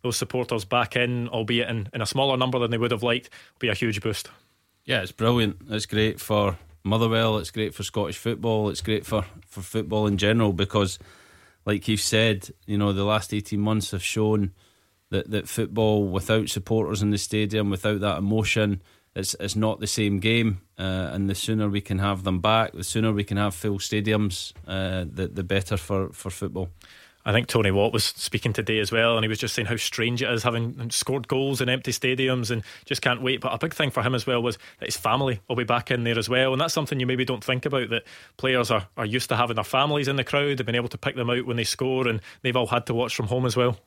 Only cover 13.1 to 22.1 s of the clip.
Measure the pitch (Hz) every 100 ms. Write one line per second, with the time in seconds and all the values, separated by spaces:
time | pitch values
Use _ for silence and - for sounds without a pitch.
13.1 | 107 - 104 101 104 104 107 - 95 -
14.1 | 110 107 107 95 - _ _ _ _ _
15.1 | 98 - 104 - - 110 104 110 107 101
16.1 | 92 92 110 104 - - 113 82 104 104
17.1 | 104 - 107 104 110 101 95 107 104 101
18.1 | 82 101 110 107 113 104 95 _ _ _
19.1 | - 95 - 101 98 110 101 107 - 104
20.1 | 98 110 117 110 95 _ - 95 92 85
21.1 | 82 98 95 - 110 104 101 - 95 98